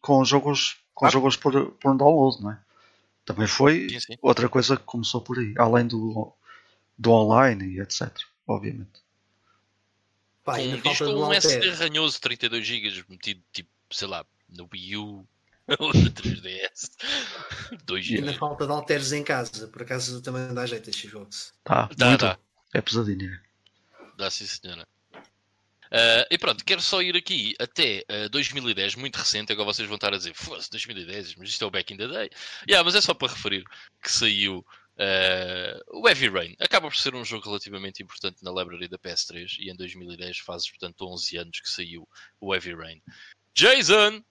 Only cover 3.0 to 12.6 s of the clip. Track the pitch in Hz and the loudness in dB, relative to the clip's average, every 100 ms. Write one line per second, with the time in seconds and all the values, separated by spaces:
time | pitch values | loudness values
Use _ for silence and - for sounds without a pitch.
3 | _ _ - 95 107 - 143 160 185 120 | _ _ -8 -2 0 6 6 4 0 -8
4 | - 117 131 120 120 131 123 135 - 120 | -10 0 4 4 4 2 4 0 0 -6
5 | 110 123 113 123 113 113 117 120 120 113 | -4 -6 -6 -6 -4 4 6 6 4 -2
6 | 113 113 107 _ _ - _ _ _ _ | -4 -6 -8 _ _ -20 _ _ _ _
7 | 117 113 107 110 131 104 95 92 98 - | 6 8 8 8 6 4 -4 -6 -6 -6
8 | - - - _ - 107 104 110 101 _ | -6 -10 -20 _ -4 -4 -4 -10 -14 _
9 | _ _ _ _ _ _ _ _ _ _ | _ _ _ _ _ _ _ _ _ _
10 | _ _ _ _ - 131 131 131 147 175 | _ _ _ _ -6 -4 -4 -2 0 0
11 | 147 143 - 196 170 131 185 170 165 151 | 0 0 2 4 4 4 2 0 -2 0
12 | 156 - 127 120 117 117 | 0 0 -4 -2 -2 -2